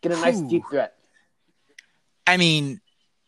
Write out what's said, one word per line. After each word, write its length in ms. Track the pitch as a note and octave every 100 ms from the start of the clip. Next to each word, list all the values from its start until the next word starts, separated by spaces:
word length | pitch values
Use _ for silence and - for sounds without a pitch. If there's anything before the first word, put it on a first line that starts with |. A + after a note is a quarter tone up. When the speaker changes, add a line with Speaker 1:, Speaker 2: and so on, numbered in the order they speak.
Speaker 1:
get 100 | E3+
a 60 | E3+
nice 220 | E3+ G3
Speaker 2:
Who? 80 | C#3+
Speaker 1:
deep 140 | E3+ -
threat. 240 | C#3 A2+ - _ _ _ _ _ _ _ - _ _ _ _ -
Speaker 2:
I 100 | F3+
mean, 440 | E3+ D#3 C#3+ B2 _ _ _ _